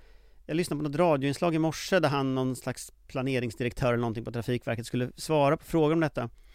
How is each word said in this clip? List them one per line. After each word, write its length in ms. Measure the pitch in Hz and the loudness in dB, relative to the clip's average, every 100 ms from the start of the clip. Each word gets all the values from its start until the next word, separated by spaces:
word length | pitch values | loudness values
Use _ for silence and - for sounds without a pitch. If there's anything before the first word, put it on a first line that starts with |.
| - - - - - | -20 -20 -20 -18 -6
jag 100 | 156 | -4
lyssnade 260 | 175 147 | -2 -2
på 60 | 151 | -2
något 100 | 143 | 2
radioinslag 560 | 175 143 139 135 175 | 2 4 0 0 0
i 40 | 160 | 2
morse 400 | 160 - - 185 | 0 -2 0 2
där 100 | 151 | 4
han, 260 | 139 135 | 2 0
någon 220 | 131 131 123 | 0 -2 -2
slags 360 | - - - - - | -6 -8 -12 -20 -10
planeringsdirektör 840 | 135 131 131 120 - 120 - 127 | -6 -2 0 -2 -2 -4 0 0
eller 80 | 120 | 2
någonting 260 | 120 110 | 0 -4
på 80 | 117 | -6
Trafikverket, 540 | 117 113 123 - 113 120 | -6 -2 -4 -2 -6 -4
skulle 240 | 123 123 - | -4 -4 -6
svara 400 | - 156 139 160 | 0 4 4 2
på 80 | |
frågor 280 | - 165 151 | 0 2 4
om 80 | 165 | 4
detta. 300 | 156 - 120 - - | 0 -2 -8 -10 -20